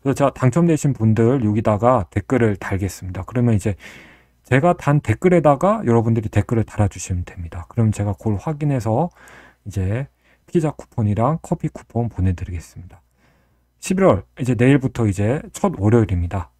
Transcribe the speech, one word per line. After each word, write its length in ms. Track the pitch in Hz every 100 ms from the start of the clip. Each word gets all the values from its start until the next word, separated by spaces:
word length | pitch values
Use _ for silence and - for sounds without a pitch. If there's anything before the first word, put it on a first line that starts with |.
그래서 140 | 139
자, 160 | 127 139
당첨되신 640 | - 131 170 170 156 147
분들 520 | 127 110 110 113 139
여기다가 600 | 107 107 110 104 117 127 90
댓글을 460 | - - 131 113 98
달겠습니다. 680 | - 95 95 - 92 90
그러면 300 | 85 123 120
이제 200 | 107 107 95 - - - _ _ _
제가 320 | _ 127 170 175
단 240 | - 147
댓글에다가 840 | - 110 180 175 151 139 180 220 127
여러분들이 420 | 117 113 117 104
댓글을 360 | - - 117
달아주시면 600 | 104 - 101 - - 90
됩니다. 420 | 85 - 82 85 82
그럼 220 | - 110
제가 220 | 104 104
그걸 240 | 98 110 101
확인해서 760 | 151 147 151 135 113 110 175 _ - - - _
이제 420 | - 101 92 113 135 _ _ _ _
피자 220 | 180 156
쿠폰이랑 680 | - - - 104 104 120 165
커피 260 | - 175 156
쿠폰 400 | - - 113 117
보내드리겠습니다. 920 | - 92 87 - 85 - - 90 - _ _ _ _ _ _ _ _
십일월 440 | - 185 190 101 - -
이제 140 | 123 120
내일부터 500 | 123 139 123 - 110
이제 340 | 92 101 143 -
첫 200 | - 202 156
월요일입니다. 720 | 101 117 107 90 87 98 85 _